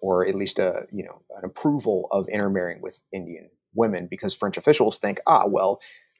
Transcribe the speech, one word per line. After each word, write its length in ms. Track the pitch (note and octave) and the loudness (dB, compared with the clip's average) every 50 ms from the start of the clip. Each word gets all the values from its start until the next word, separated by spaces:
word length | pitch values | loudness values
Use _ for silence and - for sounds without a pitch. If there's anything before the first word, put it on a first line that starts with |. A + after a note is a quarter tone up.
or 260 | - F#2+ F#2 F2+ F#2 | -2 2 2 2 2
at 80 | F#2+ G2 | 2 0
least 240 | G2 G2+ F#2+ - - | -2 -4 -2 -2 0
a, 280 | G2 F2+ F2 - - - | 0 0 -2 -4 -8 -10
you 120 | - G2 E2+ | -10 -10 -10
know, 180 | F2 - - _ - - | -12 -16 -20 _ -20 -14
an 80 | G2+ F#2 | -12 -12
approval 640 | F#2 - - - D3+ D3 C#3 - A#2 G2+ F#2 F#2 - | -12 -8 -2 0 0 0 0 0 0 0 0 0 -2
of 180 | - G2 F#2 - | -2 -2 -2 -2
intermarrying 520 | G#2+ G#2 G2+ G2 G2 F#2+ F2+ F2 E2+ - | -2 -2 -2 0 0 -2 -2 -4 -6 -10
with 220 | F#2 F#2 - - _ _ | -12 -14 -14 -16 _ _
Indian 380 | - F#2+ F2 E2 E2+ D#2+ E2 E2+ _ _ _ _ - | -10 -10 -10 -10 -14 -16 -18 -20 _ _ _ _ 0
women, 340 | G#2+ A2+ A2 G2 F2 F2 F2 | 0 2 2 0 -2 -4 -8
because 240 | F#2 - - G2 - | -8 -6 -6 -6 -4
French 220 | - G#2 G2+ F#2 | -2 -4 -4 -4
officials 420 | F2+ - D3 D3+ - A#2 A2 - - | 2 4 4 4 6 4 2 2 0
think, 220 | - G2+ G2+ - - | -2 -4 -4 0 2
"Ah, 180 | - D#3+ A#2 - | 4 4 6 4
well, 340 | G2+ G2 - G2 F#2+ G2+ - - - - - _ _ _ | 4 2 2 2 2 0 -2 -6 -16 -20 -20 _ _ _